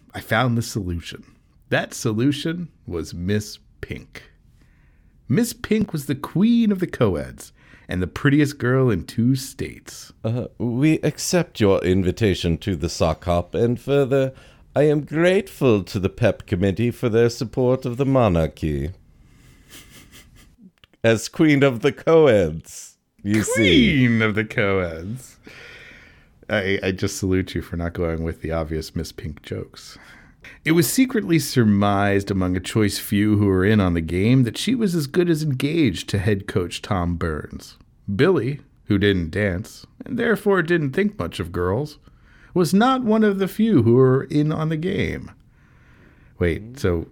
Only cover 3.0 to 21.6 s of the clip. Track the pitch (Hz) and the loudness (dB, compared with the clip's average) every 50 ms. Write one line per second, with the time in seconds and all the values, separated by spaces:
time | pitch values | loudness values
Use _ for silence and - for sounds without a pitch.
3 | 76 - - 85 87 92 104 107 107 - - - _ _ _ _ - - - - | -8 -8 -10 -8 -4 -2 -2 -2 -2 -6 -14 -20 _ _ _ _ -12 -12 -12 -14
4 | - - _ - - - _ _ _ _ _ _ _ _ _ _ _ _ _ _ | -14 -18 _ -20 -20 -20 _ _ _ _ _ _ _ _ _ _ _ _ _ _
5 | _ _ _ _ _ - 123 202 240 233 - - - - 214 220 202 - - 151 | _ _ _ _ _ -2 0 0 0 -2 -4 -10 -4 -2 -2 0 0 -2 -4 -8
6 | - - 135 - - - - 156 208 233 240 233 233 208 202 185 180 156 - - | -6 -6 -6 -6 -8 -4 0 0 2 4 4 4 2 2 0 0 -4 -6 -2 0
7 | 123 104 87 73 65 64 60 - - - _ _ _ - - - - - 85 90 | 0 0 0 -2 -6 -10 -14 -18 -20 -20 _ _ _ -20 -20 -20 -10 -6 -4 -4
8 | 90 85 - - - 143 139 151 147 139 - - 120 123 127 131 131 123 104 82 | -4 -4 -6 -2 0 2 4 4 2 0 -2 -4 -2 0 0 2 2 2 0 -2
9 | 76 - - - 113 123 135 131 131 - - - - - - - _ - - - | -4 -6 -4 0 0 0 0 -2 -4 -10 -10 -10 -12 -12 -12 -16 _ -20 -20 -20
10 | - - - _ - 110 117 123 101 - - - 110 123 113 127 143 156 156 - | -20 -20 -20 _ -6 -4 -4 -4 -6 -10 -8 -6 -4 -4 0 2 2 2 2 2
11 | - 165 - - - - 185 175 160 - - - 110 98 95 - - 87 92 98 | 0 -2 -4 -4 -4 -2 0 0 -2 -2 -2 2 2 4 4 4 2 2 2 2
12 | 90 90 87 - 117 101 87 - - 85 82 76 - 104 92 73 82 82 - - | 2 0 0 2 2 0 2 0 0 -2 -2 0 -2 -4 -4 -2 -4 -6 -2 0
13 | 90 80 80 - - 87 87 87 85 - - - 117 120 120 113 - 135 139 143 | 0 0 0 -2 -2 -2 0 0 -2 -2 -2 0 0 0 0 -4 -2 0 0 2
14 | 139 117 135 139 135 131 131 - - - - _ - _ _ 131 147 151 147 156 | 2 2 2 0 0 -2 -4 -12 -20 -20 -20 _ -20 _ _ 0 2 2 2 0
15 | 143 - 147 156 170 180 185 202 - - - - 139 127 110 101 90 - - 101 | -2 -4 -2 2 2 2 2 2 -2 -4 -6 0 2 4 4 2 0 -2 -4 -2
16 | 87 92 - - 120 98 - - - - 104 87 101 98 90 - 117 120 117 - | -2 -2 -2 0 0 0 0 -2 -4 -6 -2 0 0 0 0 0 -2 -2 -2 -2
17 | - 117 104 117 120 120 - - 131 107 - 135 127 123 127 131 - 127 120 120 | -2 0 2 2 2 2 0 -2 -8 -6 -2 0 2 2 0 0 -2 -6 -4 -2
18 | 139 143 135 131 120 101 87 82 80 73 - - - 78 73 69 69 82 - - | 0 2 2 4 4 4 4 2 0 0 -2 -4 -4 -4 -2 -4 -4 -6 -8 -12
19 | _ _ _ _ - _ _ _ _ - - _ _ _ - - - - - - | _ _ _ _ -20 _ _ _ _ -20 -20 _ _ _ -20 -20 -20 -20 -20 -20
20 | - - - - - - - - - _ _ _ - - _ _ _ _ _ _ | -20 -20 -20 -20 -20 -20 -20 -20 -20 _ _ _ -20 -20 _ _ _ _ _ _
21 | - 117 113 107 - - - - 165 156 147 139 | 2 2 2 2 -2 -8 0 2 4 4 4 4